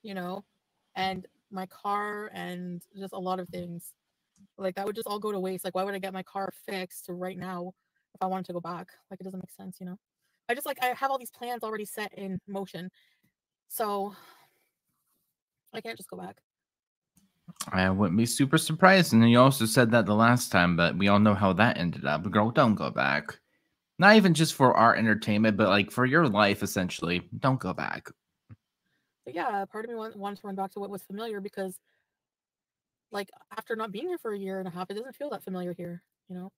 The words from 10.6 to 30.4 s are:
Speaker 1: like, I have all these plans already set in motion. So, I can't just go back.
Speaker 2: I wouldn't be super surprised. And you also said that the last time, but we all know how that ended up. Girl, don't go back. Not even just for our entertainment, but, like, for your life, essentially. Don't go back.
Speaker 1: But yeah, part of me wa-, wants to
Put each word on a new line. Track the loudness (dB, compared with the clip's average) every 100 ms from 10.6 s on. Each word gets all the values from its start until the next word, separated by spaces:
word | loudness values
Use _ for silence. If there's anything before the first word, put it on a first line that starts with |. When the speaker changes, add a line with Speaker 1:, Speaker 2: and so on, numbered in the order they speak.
| -6
Speaker 1:
like, | -4
I | -2
have | -2 -2
all | -4
these | -8
plans | -12 -8 -6
already | -6 -6
set | -8 -8 -10 -8
in | -8 -8 -8
motion. | -10 -8 -10 -14 _ _ _ _ _ _ _ _
So, | -6 -4 -4 -6 -10 -20 _ _ _ _ _ _ _ _ _ _ _ _ _ _
I | -14
can't | -14 -16
just | -16
go | -16
back. | -16 -20 _ _ _ _ _ _ _ _ _ _ -20 -16 -6
Speaker 2:
I | 0 0
wouldn't | 2 0 2
be | 0
super | 0 2 0
surprised. | 0 4 6 6 6
And | 6 8
you | 8
also | 8 6 2
said | 4 6
that | 4 4
the | 4
last | 6 4 4
time, | 4 4 4
but | 2 4
we | 4
all | 6
know | 6 6
how | 2
that | 4 4 4
ended | -4 -2 -2
up. | -2 0
Girl, | 0 2
don't | 4 4 4
go | -2
back. | -2 0 -2 -4 -18 _ _ _ _ _ 4
Not | 8 8
even | 6
just | 4 2
for | 4 4 8
our | 6 6
entertainment, | 2 2 0 2 2 4
but, | 4
like, | 4 2
for | 0 2
your | 4 2
life, | 4 4 2
essentially. | -2 -2 -4 -4 -2 -4 -4 -2
Don't | -2 0
go | -4
back. | -6 -6 -8 -14 -20 _ _ _ -20 _ _ _ _ _ _ -12
Speaker 1:
But | -6
yeah, | -4 -4 -6
part | -8
of | -8
me | -8
wa-, | -10 -8
wants | -10
to | -10